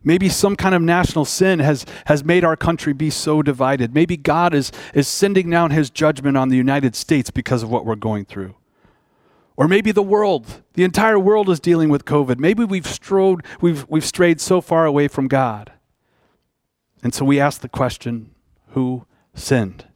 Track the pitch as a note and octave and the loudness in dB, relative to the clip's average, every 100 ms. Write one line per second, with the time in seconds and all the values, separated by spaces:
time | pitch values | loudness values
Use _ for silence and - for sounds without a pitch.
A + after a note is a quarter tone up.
0 | C#3+ F3+ F#3+ - G3+ G3+ F#3+ F#3 E3 F3 | 2 2 2 0 0 0 0 2 2 2
1 | F3 E3 C#3+ - F#3+ F3 C#3+ C#3+ - - | 0 -2 -4 0 2 2 0 0 -6 -18
2 | - D3+ D3 F3+ E3+ D#3+ - E3 - C#3 | 0 0 2 2 2 0 -2 -2 -4 -2
3 | D#3 - - D3+ D3 C3 C3 C3+ A#2 C3+ | -4 -4 0 0 0 0 0 0 0 0
4 | E3 E3+ C#3+ D#3 F3 D3 B2+ - - D#3 | 0 -2 -2 2 2 0 -2 -10 -4 -2
5 | C3+ - G3 F#3+ E3+ E3+ E3 D3+ C#3 - | -2 0 2 2 2 0 2 0 -2 0
6 | D#3 C#3 C#3 C3+ C3 B2+ B2+ C#3+ C3+ G#2+ | 0 0 0 0 2 2 2 2 0 -4
7 | - D3+ B2 - - B2+ A2 A#2 A2+ A2 | 0 0 0 -6 -2 -4 -2 -4 -4 -4
8 | A2 G#2 G2+ G2+ F#2+ G#2 _ _ _ _ | -4 -6 -8 -12 -12 -14 _ _ _ _
9 | _ _ _ _ _ - D3 G3 G#3+ G#3 | _ _ _ _ _ -2 2 2 2 0
10 | G3 G#3 G#3 D#3 A2+ - _ - F3+ F#3 | 2 0 2 -2 -6 -20 _ -2 0 2
11 | A3 G#3+ F#3+ G#3+ G3 E3 E3+ E3+ D#3 C#3+ | 2 4 4 2 2 0 2 2 2 0
12 | - D3 C3 B2 D#3 G#3+ A3+ F#3+ - - | 0 0 0 0 0 0 -2 -2 -6 -12
13 | - G3 F#3+ F#3 - - F3 D3+ C3+ D#3 | -2 0 2 0 -6 -2 0 0 -2 -4
14 | D3+ - F3 D#3+ - F#3 - E3 D#3+ C#3+ | -4 0 2 2 0 -2 2 0 2 2
15 | C#3+ - C3+ C3 B2+ G#2+ A2 _ _ _ | 0 -2 -2 0 -2 -4 -16 _ _ _
16 | _ _ _ _ _ _ _ _ _ _ | _ _ _ _ _ _ _ _ _ _
17 | A#2+ - C3+ C#3 C#3+ - B2+ - B2+ - | -8 -2 0 2 0 -2 -12 -4 -4 -4
18 | A#2+ A#2 A2 _ _ _ _ C3+ B2+ B2+ | -10 -10 -12 _ _ _ _ -6 -4 -6
19 | - _ _ - - C3 G2 F#2+ - | -12 _ _ -16 -2 0 0 -8 -20